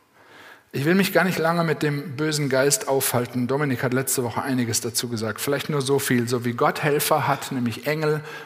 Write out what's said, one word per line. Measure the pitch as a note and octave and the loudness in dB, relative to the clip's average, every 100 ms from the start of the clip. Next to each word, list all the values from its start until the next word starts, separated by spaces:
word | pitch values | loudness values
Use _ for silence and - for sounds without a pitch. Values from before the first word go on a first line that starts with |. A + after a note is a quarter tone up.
| _ _ - - - - _ | _ _ -20 -20 -20 -20 _
Ich | B2+ C#3+ | -2 2
will | |
mich | F#3 G3 | 4 4
gar | E3+ | 4
nicht | F3+ E3+ | 2 2
lange | D#3+ E3+ | 0 2
mit | E3 D3 | 0 2
dem | D3+ C#3+ D#3+ B2+ | 0 -2 -6 -4
bösen | D#3 D3+ D3 | -2 0 2
Geist | C3 C#3 C#3+ - | 4 4 2 0
aufhalten. | C3+ C3 B2 A#2+ B2+ B2 | 0 2 0 0 -2 0
Dominik | C3+ D3+ B2 | 0 0 0
hat | C3 | 0
letzte | B2+ B2+ - | 0 0 -2
Woche | A#2 A2+ | -2 -4
einiges | C3 B2+ A#2 A2 | -2 -2 0 -2
dazu | A#2+ A2 A#2+ | -4 -6 -4
gesagt. | A#2 A2 G#2 | -4 -4 -4
Vielleicht | - C#3+ - | -2 -2 -2
nur | D3 | -2
so | C3 C#3 | 0 0
viel, | - B2 A#2 | 2 0 2
so | B2 A#2+ | 0 -2
wie | |
Gott | A#2+ D3 - | 2 0 2
Helfer | D3+ D3 - D#3 B2 | 0 0 2 2 2
hat, | C3 - | -2 -2
nämlich | C3+ A#2+ A2+ C#3+ | -2 -2 -2 -4
Engel, | D#3 D#3 D3+ D3+ - | -2 0 -2 -4 -14